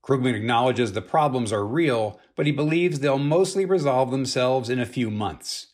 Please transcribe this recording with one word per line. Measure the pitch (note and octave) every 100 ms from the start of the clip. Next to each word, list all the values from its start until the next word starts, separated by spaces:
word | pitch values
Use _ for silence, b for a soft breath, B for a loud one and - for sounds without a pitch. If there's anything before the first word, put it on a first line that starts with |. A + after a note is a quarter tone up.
Krugman | - C3+ B2+
acknowledges | A2 A2+ A#2+ B2+ A#2+ A#2
the | G2+
problems | - - D3 B2+ A2+
are | G#2
real, | G#2 C#3 D#3+ A#2 G#2+ B B -
but | D3
he |
believes | C#3+ D3+ D#3+ F3 D3
they'll | C#3+ C3+
mostly | C#3+ E3 F#3 G3
resolve | F#3+ F#3+ C#3+ B2+ C3
themselves | C3+ C3 C3+ B2+ C3 A#2
in | B2+
a | A#2+
few | - A#2
months. | G#2+ G#2 D2+ - - -